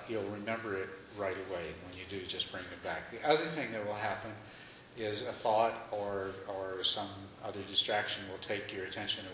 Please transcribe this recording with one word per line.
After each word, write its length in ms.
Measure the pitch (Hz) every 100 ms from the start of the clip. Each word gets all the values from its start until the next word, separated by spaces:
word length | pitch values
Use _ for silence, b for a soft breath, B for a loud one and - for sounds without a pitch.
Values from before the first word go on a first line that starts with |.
| -
you'll 220 | 110 98
remember 460 | 104 104 113 110 95
it 120 | 95 - - 104
right 160 | 98 92 95
away. 100 | 90
And 320 | 80 80 90
when 80 | 92
you 60 | 95
do, 160 | 98
just 280 | 90 92 -
bring 100 | 95
it 180 | 90 87
back. 260 | 95 82 -
The 180 | 117 151
other 200 | 156 165 160
thing 160 | 120
that 120 | 110
will 100 | 104
happen 360 | 104 107 95 113 104 - B B B B -
is 260 | 107 104
a 100 | 123
thought 560 | - 117 107 113 - -
or, 380 | 104 101 98 95 95 -
or 380 | 98 95 95
some 240 | 92 - 101 98 98 -
other 140 | 110 98 98
distraction 540 | 95 - 107 101 - 98
will 80 | 92
take 340 | - 104 -
your 120 | 101
attention 400 | 92 110 104 - 95